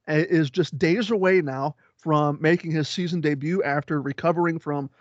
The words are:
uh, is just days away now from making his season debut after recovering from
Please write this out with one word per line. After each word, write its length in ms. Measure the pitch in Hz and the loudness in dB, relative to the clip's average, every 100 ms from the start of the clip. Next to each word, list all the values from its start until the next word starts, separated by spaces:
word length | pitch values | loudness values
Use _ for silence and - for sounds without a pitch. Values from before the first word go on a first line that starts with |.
| - | -2
uh, 160 | 151 - | 0 2
is 220 | 165 143 | 2 2
just 260 | 180 151 139 | 0 -2 0
days 320 | 165 202 214 | 0 2 0
away 280 | 220 185 190 | 2 4 4
now 360 | 147 131 143 - _ _ | 2 -4 -6 -8 _ _
from 420 | - 151 147 147 | 0 2 2 2
making 320 | 160 175 170 | 2 2 0
his 160 | 156 143 | -4 -2
season 320 | - 180 175 | -4 -4 -2
debut 420 | 147 143 147 185 | -2 -2 -2 -2
after 400 | 147 143 - 151 | -2 -2 -2 -4
recovering 560 | 139 135 165 170 170 160 | -4 -4 -2 0 0 -2
from 320 | 151 143 135 _ | -4 -6 -6 _